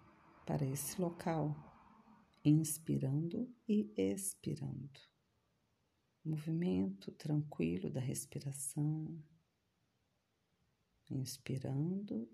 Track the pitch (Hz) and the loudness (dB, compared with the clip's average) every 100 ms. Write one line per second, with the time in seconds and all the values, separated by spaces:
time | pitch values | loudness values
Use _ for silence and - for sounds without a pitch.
0 | - - - - - 151 139 139 - - | -20 -20 -20 -12 -2 0 0 0 -4 0
1 | 175 170 - 160 151 151 - - - - | 0 0 0 2 2 -2 -8 -20 -20 -20
2 | - - - - 147 151 156 - - 139 | -20 -20 -20 2 6 8 6 -2 -2 0
3 | 135 139 165 175 247 - - 214 208 - | 2 0 0 -2 -4 -6 2 4 4 2
4 | 190 196 190 - - 143 135 135 139 - | 2 2 -4 -6 -4 -4 -4 -6 -8 -14
5 | - _ _ _ _ _ _ _ _ _ | -20 _ _ _ _ _ _ _ _ _
6 | _ _ 156 156 151 160 175 185 196 196 | _ _ -4 -4 0 0 2 2 2 -2
7 | - - 151 151 147 - 165 180 - 143 | -10 -8 0 0 0 0 0 0 -2 -2
8 | 127 135 - 143 139 135 - - 151 156 | -2 -4 -6 -8 -6 -6 -6 0 0 0
9 | 156 160 151 - _ _ _ _ _ _ | -4 -8 -14 -20 _ _ _ _ _ _
10 | _ _ _ _ _ _ _ _ _ _ | _ _ _ _ _ _ _ _ _ _
11 | - 131 127 - - 135 135 135 156 196 | -6 -4 -4 -6 -4 -4 -2 0 0 -2
12 | 208 214 233 | -2 -4 -6